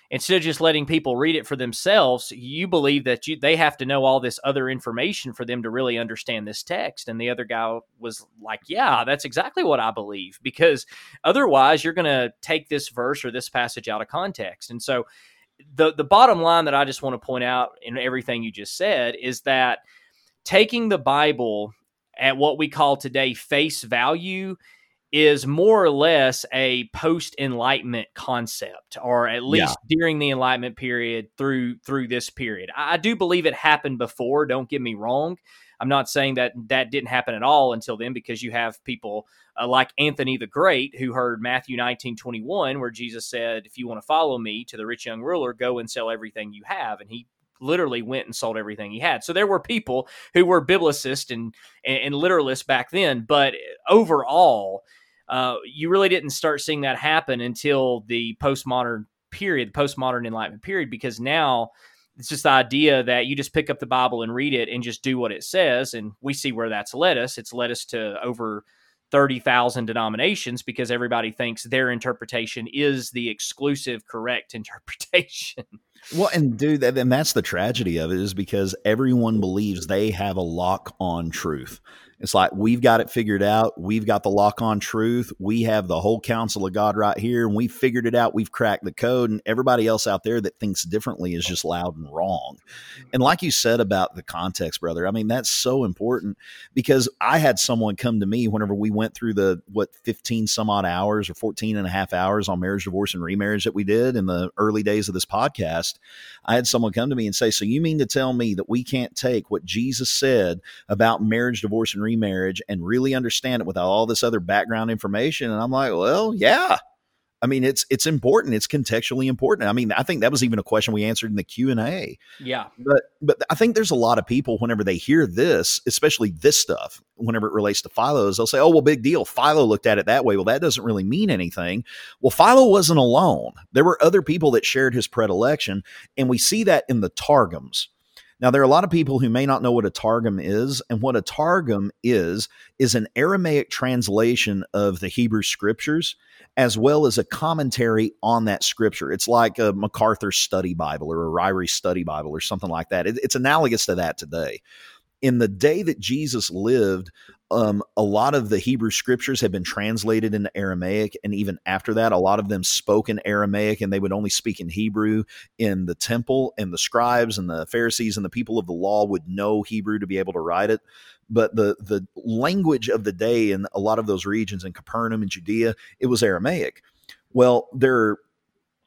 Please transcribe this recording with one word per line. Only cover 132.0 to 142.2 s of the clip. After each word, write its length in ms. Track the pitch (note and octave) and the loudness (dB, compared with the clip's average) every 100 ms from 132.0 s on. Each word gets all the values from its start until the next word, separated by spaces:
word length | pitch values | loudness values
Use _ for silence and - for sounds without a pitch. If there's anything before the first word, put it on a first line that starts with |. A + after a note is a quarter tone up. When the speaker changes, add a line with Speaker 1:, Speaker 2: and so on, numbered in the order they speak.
| - - | -20 0
Speaker 2:
Well, 100 | B2+ | 2
Philo 380 | - F#3 B3+ B3+ | 6 8 10 8
wasn't 320 | G3 D#3+ D#3+ | 6 6 4
alone. 540 | B2+ B2+ F3+ E2+ A#1 - - | 6 6 4 2 -4 -12 0
There 140 | C3 E3 | 6 6
were 180 | E3+ | 8
other 180 | D#3+ F3+ | 6 4
people 300 | D3 E3 D#3 | 2 0 2
that 140 | A#2+ - | 4 2
shared 280 | C3+ C3 | 2 2
his 140 | B2 G#2+ | 2 -2
predilection, 760 | - G#2+ F#2 A#2+ D3+ - G2 - - - - | 0 0 2 2 0 -2 -6 -8 -16 -10 -2
and 100 | C3 | 0
we 100 | B2 | 2
see 280 | - A3 G3+ | 2 2 4
that 180 | D#3 - | 4 2
in 100 | B2 | 0
the 100 | F#2 | 0
Targums. 800 | - - D3 G#2 D#2+ C2 - - _ _ - - _ | -2 2 4 4 -2 -8 -8 -8 _ _ -20 -20 _
Now, 100 | B2 | 2
there 120 | C3+ | 6
are 40 | C3+ | 6
a 20 | |
lot 160 | D3+ | 6
of 60 | F#3 | 4
people 300 | E3 C#3+ C3+ | 2 2 2
who 100 | B2 | 2
may 160 | A#2 C#3 | 2 2
not 160 | C3+ | 2
know 100 | B2 | 2
what 140 | A#2+ G#2 | 2 0
a 60 | |
Targum 480 | - A2 A#2 A#2 G2 | 0 0 2 2 -2
is, 420 | D2+ G#2 C3 C3 - | 0 0 0 -4 -4
and 100 | A#2 | -2
what 160 | B2+ A#2 | 0 0
a 60 | |
Targum 720 | - - D#3 F#3 D3 G2+ G2+ - | -2 -2 0 2 2 0 -2 -2
is, 460 | A#2+ A#2 | 2 2